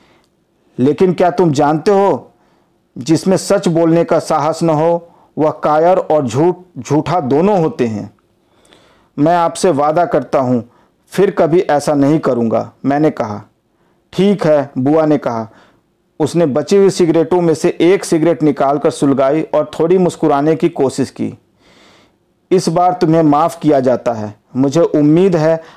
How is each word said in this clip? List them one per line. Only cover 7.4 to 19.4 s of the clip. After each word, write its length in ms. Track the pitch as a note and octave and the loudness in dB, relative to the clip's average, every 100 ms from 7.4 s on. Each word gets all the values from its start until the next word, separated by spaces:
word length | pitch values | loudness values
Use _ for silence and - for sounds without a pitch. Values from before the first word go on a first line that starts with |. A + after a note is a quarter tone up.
| G3 G3 | 2 0
होते 260 | D#3+ - A#2+ | -2 -2 -4
हैं। 260 | G#2 G#2 _ _ _ _ _ _ _ _ _ _ - | -4 -10 _ _ _ _ _ _ _ _ _ _ -2
मैं 160 | D3+ | 0
आपसे 360 | F3 E3+ - F#3 | 2 0 0 0
वादा 340 | C#3+ D3 D#3+ | 0 0 0
करता 340 | E3+ - - D3 | 0 -2 -2 -2
हूँ, 300 | B2+ B2 A2+ _ _ _ _ | 0 -2 -4 _ _ _ _
फिर 240 | - G3 | 0 0
कभी 280 | - E3 F3 | 0 0 0
ऐसा 340 | - D3 D#3 | 2 -2 0
नहीं 260 | D3 C#3 D#3 | 0 2 0
करूँगा, 520 | D3 A#2+ A2+ A2 A2+ _ | 0 -2 -2 -2 -6 _
मैंने 240 | C3 C#3+ D#3 | -4 0 0
कहा। 320 | - A2 G#2 - _ _ _ _ _ _ | -2 -8 -10 -16 _ _ _ _ _ _
ठीक 320 | - G3+ G3 | -2 0 0
है, 240 | D#3+ D3+ C3 C3 | 2 0 0 -2
बुआ 280 | C3 D#3+ | 0 2
ने 120 | D#3 D3 | 2 0
कहा। 300 | C3 A2+ A2+ - _ _ _ _ _ - | -2 -6 -8 -16 _ _ _ _ _ -4
उसने 260 | C#3+ E3+ | -2 0
बची 300 | D#3+ C3+ C#3+ | 0 -2 0
हुई 140 | G3 G3 | 4 4
सिगरेटों 520 | - E3 E3 D#3+ F3+ | 2 2 2 2 0
में 120 | E3+ | 0
से 240 | D#3 F3 - | 0 -2 0
एक 240 | E3 G3 | 2 2
सिगरेट 380 | - E3 E3 D#3+ | 0 0 0 2
निकालकर 480 | D3+ C3+ C#3 C#3+ D#3 | 0 0 -2 0 -2
सुलगाई 500 | - C#3+ C3 C3+ D#3 | 0 0 2 0 0